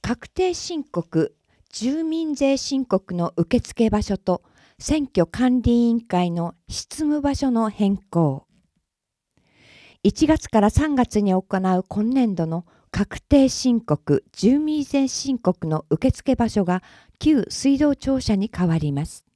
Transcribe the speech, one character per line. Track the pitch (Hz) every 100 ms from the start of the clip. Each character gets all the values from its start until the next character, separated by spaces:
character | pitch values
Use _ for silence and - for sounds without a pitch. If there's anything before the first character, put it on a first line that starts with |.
確 | - 233 -
定 | - 370
申 | 349 - 330
告、 | - 175 165 160 156 _ _ _ _
住 | - 226 302
民 | 320 320 320 277
税 | 269 269
申 | - 269
告 | 254 190 -
の | 175 170 -
受 | 165 247
付 | - - 226
場 | 214
所 | 208 196
と | - 175 _ _ _ _
選 | - 302 277
挙 | - 170
管 | - 254 247
理 | 233
委 | 240 240
員 | 233
会 | 233 180 180
の | 170 170 - _
執 | - -
務 | - 302 302
場 | 285 277
所 | 277
の | 233 220
変 | - 202 196
更。 | _ 170 156 135 _ _ _ _ _ _ _ _ _ _ _ _ _ - - _
一 | - - 302
月 | 254 -
か | 220
ら | 202
三 | - 302 277
月 | 240 214
に | 202
行 | 185
う | 190 190 185 180 190
今 | 202 214
年 | 269 233 180
度 | 165
の | 160 - _ _
確 | - 202 -
定 | _ 285 269
申 | - 262 233
告、 | - 147 - 147 _
住 | - 196 277
民 | 302 302
税 | 277 277 269
申 | - 269 254
告 | - 180 165
の | 156 -
受 | 160 262
付 | - - 254
場 | 233
所 | 214
が | 175 180 - - _ _
旧 | 302 294 -
水 | - 277 277
道 | 302 277
庁 | - 262
舎 | - 202
に | 202 -
変 | 180
わ | 165
り | 151
ま | 139 160
す。 | - _